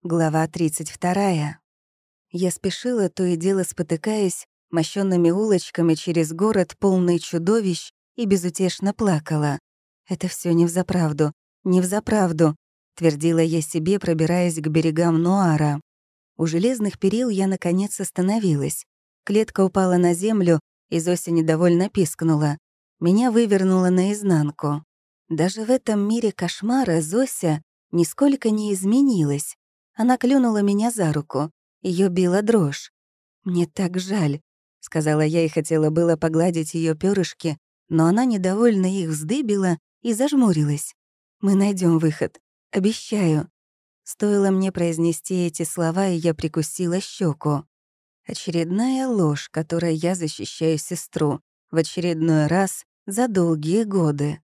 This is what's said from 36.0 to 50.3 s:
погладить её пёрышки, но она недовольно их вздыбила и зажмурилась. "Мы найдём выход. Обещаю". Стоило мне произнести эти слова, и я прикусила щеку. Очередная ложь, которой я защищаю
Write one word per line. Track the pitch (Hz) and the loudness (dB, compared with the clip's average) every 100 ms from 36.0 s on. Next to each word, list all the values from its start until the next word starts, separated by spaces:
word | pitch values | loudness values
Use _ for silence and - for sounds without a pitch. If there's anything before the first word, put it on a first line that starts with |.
| 170 160 | 2 2
погладить | 160 160 180 165 156 | 0 2 0 0 -4
её | 165 160 156 | -2 -2 0
пёрышки, | 190 202 165 - 165 147 _ _ _ | 0 0 -4 -4 -6 -6 _ _ _
но | 165 160 | 2 2
она | 208 254 | 2 2
недовольно | 214 185 196 240 202 185 | 0 -2 2 2 2 0
их | 196 165 | -2 -4
вздыбила | 151 156 269 240 202 185 165 _ _ | -6 -4 -4 -2 0 0 -2 _ _
и | 233 | -4
зажмурилась. | 214 277 285 226 160 147 147 - _ _ _ _ _ | -2 0 2 2 2 0 -2 -6 _ _ _ _ _
"Мы | 196 190 | 0 2
найдём | 202 196 180 160 | 2 2 2 2
выход. | 160 156 - - _ _ _ | 2 -2 -6 -8 _ _ _
Обещаю". | - 196 220 - 208 175 156 - _ _ _ _ _ | 0 0 -2 -6 0 2 2 -2 _ _ _ _ _
Стоило | - - 208 202 196 | -18 -4 0 2 2
мне | 190 190 | 2 0
произнести | 185 170 160 170 165 - 185 175 | -2 -2 0 0 -2 -4 -2 -2
эти | - | -4
слова, | 165 - 165 175 196 | -6 -2 -2 0 0
и | 170 | 0
я | 170 | 0
прикусила | 156 160 160 151 - 175 180 | -2 -4 -4 -4 -4 -2 -2
щеку. | - - 180 147 151 147 - _ _ _ _ _ - | -6 -4 -4 -2 -2 -2 -6 _ _ _ _ _ -14
Очередная | - - 170 165 190 254 262 262 | -10 -4 -4 -2 -2 0 -2 -2
ложь, | 220 156 147 - | 0 0 0 -6
которой | - 156 165 170 160 | -8 -4 -2 -2 -2
я | 170 185 | -2 -2
защищаю | 156 | -6